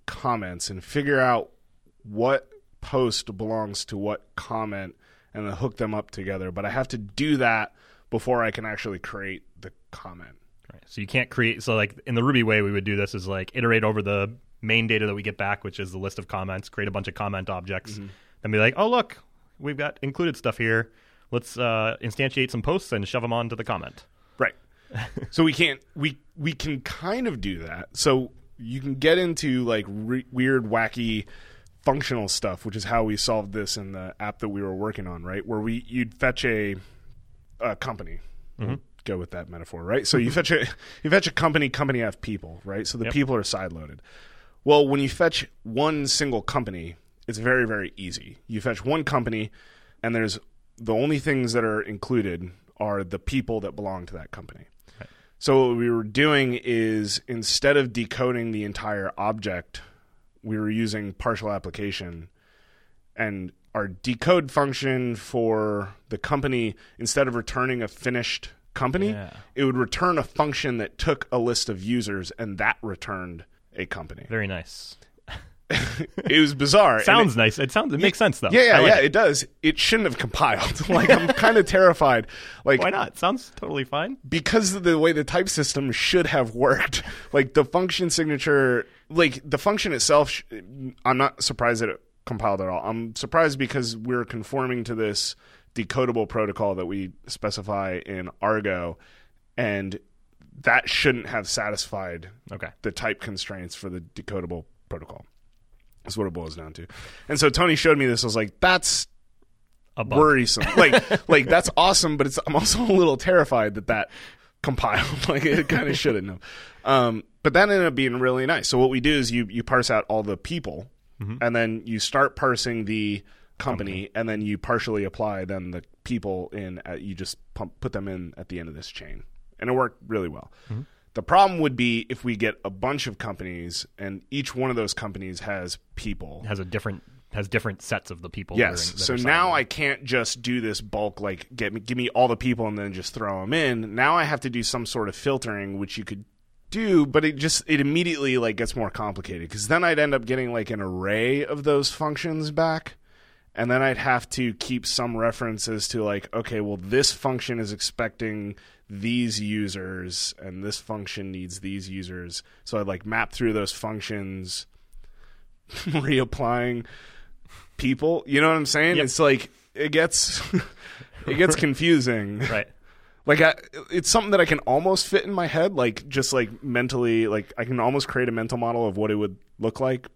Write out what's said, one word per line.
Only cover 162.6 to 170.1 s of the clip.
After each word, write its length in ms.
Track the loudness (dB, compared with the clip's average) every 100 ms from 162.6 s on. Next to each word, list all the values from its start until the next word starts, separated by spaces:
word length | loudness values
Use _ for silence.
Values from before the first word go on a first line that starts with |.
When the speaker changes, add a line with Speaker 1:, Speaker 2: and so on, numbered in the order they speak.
| -6
Speaker 1:
So 120 | -4
I'd, 60 | -2
like, 180 | -4 -4
map 260 | -2 -2
through 220 | 0 0
those 180 | 0 -2
functions, 920 | -4 -8 -8 -8 -8 -8 -10 -10 -10 -12 -20 _ -20 -20 -20 -20
<laughs> 400 | -20 -20 _ _
reapplying 1160 | -10 -4 -2 2 2 0 -2 -2 0 0 -4 -8 -16 -20 -20 -20 -20 -20 -20 -18 -4
people. 460 | 0 2 2 0 0
You 160 | 4
know 80 | 4
what 60 | 4
I'm 80 | 2
saying? 320 | 2 4 4
Speaker 2:
Yep. 80 | 2
Speaker 1:
It's 140 | 4
like, 300 | 6 4 0 _ _
it 180 | -4 0
gets, 500 | 2 4